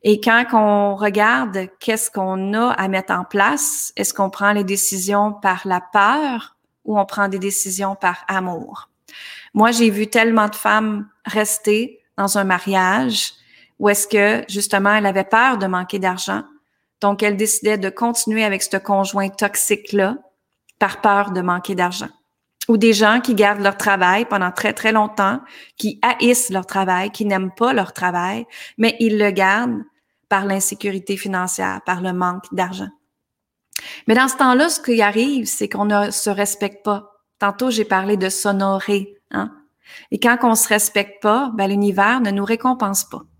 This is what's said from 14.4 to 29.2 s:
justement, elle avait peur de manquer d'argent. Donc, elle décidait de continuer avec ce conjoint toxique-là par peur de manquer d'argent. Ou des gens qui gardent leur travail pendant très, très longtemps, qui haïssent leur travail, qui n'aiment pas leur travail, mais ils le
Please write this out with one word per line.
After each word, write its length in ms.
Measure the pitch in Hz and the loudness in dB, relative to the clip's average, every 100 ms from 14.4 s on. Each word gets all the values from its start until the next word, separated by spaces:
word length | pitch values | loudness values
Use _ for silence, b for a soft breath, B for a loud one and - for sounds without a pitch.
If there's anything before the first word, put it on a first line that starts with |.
| - | -4
justement, 460 | 196 202 202 202 | -6 0 2 4
elle 140 | 214 202 | 2 2
avait 180 | 190 190 | 0 2
peur 320 | 220 254 240 | 4 4 2
de 80 | 190 | -2
manquer 340 | 180 180 202 | -4 -4 -2
d'argent. 440 | 185 185 - 196 - _ b b b _ | -2 -2 -6 -6 -8 _ b b b _
Donc, 220 | 202 202 | -2 2
elle 120 | 214 202 | 0 0
décidait 440 | 208 - 202 214 | -2 0 0 0
de 100 | 190 | -2
continuer 560 | 190 233 233 - 220 214 | -2 -2 -2 -2 0 0
avec 180 | 196 | -2
ce 140 | - 196 | -2 -4
conjoint 500 | 196 196 196 202 196 | 0 0 0 -2 -4
toxique-là 880 | 196 202 202 - 202 - 202 190 262 _ _ _ _ _ _ | -2 -2 -2 -2 -2 0 0 0 -2 _ _ _ _ _ _
par 220 | 196 - | -2 2
peur 300 | - 202 202 | 2 2 0
de 100 | 185 | -2
manquer 340 | 180 180 180 185 | -2 -4 -4 -2
d'argent. 340 | 180 185 214 _ _ _ _ _ - | -2 -2 -12 _ _ _ _ _ 0
Ou 60 | 226 | 4
des 160 | 226 | 6
gens 300 | 202 214 233 | 6 4 4
qui 120 | 247 | 2
gardent 280 | 214 208 202 | 2 2 4
leur 160 | 196 196 | 0 0
travail 480 | - 196 180 196 233 | 0 2 4 2 0
pendant 260 | 202 180 | -2 -2
très, 220 | 180 214 | -2 -4
très 180 | - 220 | 0 0
longtemps, 480 | 220 208 214 196 247 B B B _ | 2 0 0 0 0 B B B _
qui 240 | 214 - | -6 0
haïssent 480 | 226 247 240 240 - | -2 2 4 4 2
leur 160 | 190 185 | -4 -4
travail, 460 | 196 190 180 196 | -4 0 0 -2
qui 120 | - | -4
n'aiment 300 | 208 196 190 180 | -2 0 -2 -2
pas 160 | 240 | 0
leur 220 | 262 185 | 0 -2
travail, 520 | - 180 175 180 220 233 B B B | -2 -2 -2 -4 -6 -10 B B B
mais 200 | 220 220 | 0 2
ils 180 | 226 | 0
le 140 | 214 | 2